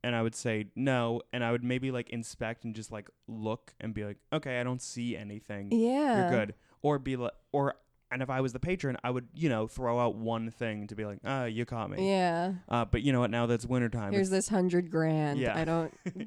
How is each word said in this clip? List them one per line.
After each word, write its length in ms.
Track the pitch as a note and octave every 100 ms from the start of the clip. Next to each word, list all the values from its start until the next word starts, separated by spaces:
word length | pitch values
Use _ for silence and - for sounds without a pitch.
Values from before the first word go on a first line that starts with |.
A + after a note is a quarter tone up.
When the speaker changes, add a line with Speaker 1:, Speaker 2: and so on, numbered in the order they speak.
Speaker 1:
And 100 | B2
I 80 | A#2+
would 120 | A2+
say, 320 | A2 B2 G#2+ G#2+ -
"No." 460 | C3+ B2+ A#2 A#2 -
And 100 | B2
I 80 | A#2
would 120 | A#2+
maybe, 260 | B2 B2+ C3+
like, 200 | B2+ A#2+
inspect 540 | A#2+ A2+ - A2+ A#2
and 100 | A#2
just, 160 | A2 G#2+
like, 160 | A2 G2 _ -
look 460 | A2+ G#2+ A2+ - _
and 140 | A2
be 100 | G#2+
like, 140 | G#2 G#2 _
"Okay, 280 | D#3 D3 B2
I 40 |
don't 180 | B2 B2+
see 340 | - - A#2+ G#2
anything. 520 | G#2 G#2 - G#2 G2+
Speaker 2:
Yeah. 500 | A3+ A#3 C4 D4 A3
Speaker 1:
You're 80 | F3+
good." 240 | B2 G#2 G#2+ _ _
Or 160 | D3 C#3+
be 160 | C3 B2+
li-, 140 | A#2+ - _
or, 220 | C#3+ C#3 - _ _ _
and 100 | B2+
if 80 | C3
I 100 | C3
was 120 | C3
the 80 | A#2+
patron, 360 | E3 F3+ C#3+ B2
I 60 | B2
would, 160 | B2+ B2
you 140 | - D#3
know, 180 | A2+ A2
throw 320 | - B2 A#2+
out 160 | A#2+
one 360 | G#2+ A2+ A2+ A2+
thing 360 | A2 A#2 G#2+ G#2
to 80 |
be 100 | G#2+
like, 140 | G#2 G2+
"Ah, 200 | - C3+ B2
you 180 | A2+
caught 260 | A#2+ A#2 G2+
me." 180 | G2 F#3+
Speaker 2:
Yeah. 460 | F#3+ F3+ E3+ F3+ F#3 -
Speaker 1:
Uh, 160 | A#2+
but 180 | A2+ A#2+
you 100 | C#3
know 80 | B2+
what? 100 | A#2+
Now 160 | A#2 A#2+
that's 200 | A#2 A#2
wintertime. 460 | B2+ A#2+ A2+ G2+
Speaker 2:
Here's 160 | G3+ F#3+
Speaker 1:
It's 180 | F#3+ F#3
Speaker 2:
this 20 |
hundred 420 | G#3 F3+ F3 F3
grand. 480 | E3 D#3+ D#3 D3+ C#3+
Speaker 1:
Yeah. 160 | B2 C3
Speaker 2:
I 60 |
Speaker 1:
<laughs> 80 | D#3+
Speaker 2:
don't, 200 | E3 D#3+ - F#3 F3+